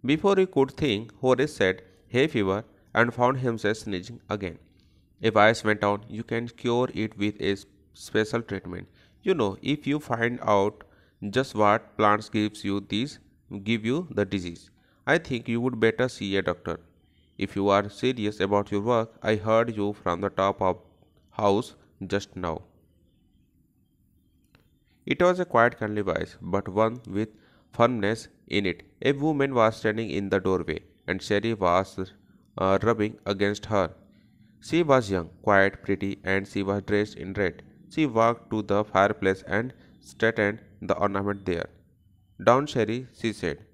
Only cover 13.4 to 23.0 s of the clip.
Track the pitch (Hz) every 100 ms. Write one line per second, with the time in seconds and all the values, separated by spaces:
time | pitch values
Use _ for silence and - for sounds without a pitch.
13.4 | _ 101 98 113 110 143 170 104 98 98
14.4 | 87 85 - _ _ _ - 160 131 120
15.4 | 117 117 123 120 113 110 127 - 101 98
16.4 | 90 87 87 80 - _ _ _ _ -
17.4 | 101 101 98 98 101 - 127 123 104 104
18.4 | 98 101 101 101 107 117 113 - 110 110
19.4 | 107 113 117 104 101 104 92 87 98 -
20.4 | 98 98 95 87 _ _ _ _ _ -
21.4 | 104 101 - - _ _ 95 101 - 95
22.4 | 90 80 - _ _ _